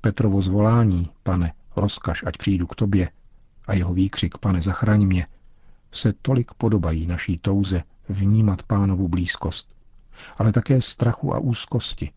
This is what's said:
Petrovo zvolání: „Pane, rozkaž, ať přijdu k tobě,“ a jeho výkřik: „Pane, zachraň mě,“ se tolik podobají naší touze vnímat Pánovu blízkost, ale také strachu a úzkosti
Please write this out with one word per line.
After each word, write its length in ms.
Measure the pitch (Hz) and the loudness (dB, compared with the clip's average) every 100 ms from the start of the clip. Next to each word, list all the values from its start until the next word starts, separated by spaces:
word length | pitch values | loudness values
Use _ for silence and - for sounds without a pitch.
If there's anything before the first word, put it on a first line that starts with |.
Petrovo 420 | 110 - 107 98 | -2 2 2 2
zvolání: 680 | 95 95 107 117 113 90 85 - | 2 2 4 4 4 2 -2 -6
„Pane, 300 | - 92 85 - - - | -2 0 -2 -4 -10 -4
rozkaž, 480 | 101 - - 85 87 | -2 -4 -6 -6 -6
ať 100 | 85 | -6
přijdu 300 | - 95 87 | -2 0 -2
k 80 | |
tobě,“ 360 | - 104 98 87 - - - - - - | -2 0 2 0 -6 -20 -20 -20 -20 -4
a 80 | |
jeho 200 | 98 87 | -2 0
výkřik: 440 | 90 95 - 85 - | 0 -2 0 -4 -2
„Pane, 220 | 101 92 | 0 0
zachraň 460 | 85 92 107 107 98 | 0 -2 2 4 4
mě,“ 200 | 92 - - - - - - _ | 2 -2 -10 -20 -20 -20 -20 _
se 200 | - - 98 | -2 -2 -2
tolik 320 | - 131 120 | -2 -2 -2
podobají 520 | - 113 104 85 82 82 | -2 0 0 0 -2 -2
naší 320 | 87 - 85 | -4 -4 -4
touze 440 | - 98 95 95 - - - | 0 0 0 -2 -4 -16 -10
vnímat 540 | 98 98 110 110 95 | -2 2 4 4 0
Pánovu 460 | - 101 101 92 92 | -2 0 2 0 0
blízkost, 600 | 90 87 - 87 - - - - - - - - - | 0 -2 -4 -6 -8 -12 -20 -20 -20 -20 -20 -20 0
ale 160 | 113 | 2
také 300 | 113 - 135 | 2 2 2
strachu 520 | - - 117 - 143 | 0 -2 -2 0 -4
a 40 | - | -2
úzkosti 720 | 131 117 - 123 - - 73 | -2 -4 -4 -4 -4 -8 -10